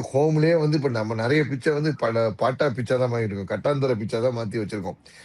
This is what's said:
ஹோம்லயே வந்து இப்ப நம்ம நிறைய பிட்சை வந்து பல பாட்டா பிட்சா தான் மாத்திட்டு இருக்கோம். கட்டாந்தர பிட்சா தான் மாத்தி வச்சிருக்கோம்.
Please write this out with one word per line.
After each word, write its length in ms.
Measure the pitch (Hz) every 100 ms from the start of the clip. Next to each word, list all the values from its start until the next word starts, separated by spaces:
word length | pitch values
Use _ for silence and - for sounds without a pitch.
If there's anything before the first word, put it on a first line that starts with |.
| 123
ஹோம்லயே 460 | 131 156 151 160 170
வந்து 180 | 151 151
இப்ப 120 | 131
நம்ம 240 | 117 110
நிறைய 300 | 113 117 151
பிட்சை 300 | 131 135 156
வந்து 200 | 147 151 143
பல 340 | 117 113 113 90
பாட்டா 280 | 120 135 151
பிட்சா 320 | 123 117 127
தான் 140 | 123
மாத்திட்டு 200 | 120 110
இருக்கோம். 280 | 98 92 104
கட்டாந்தர 260 | 143 143 131
பிட்சா 360 | 110 107 113
தான் 160 | 127 117
மாத்தி 140 | 113
வச்சிருக்கோம். 460 | 113 92 107 90 - - -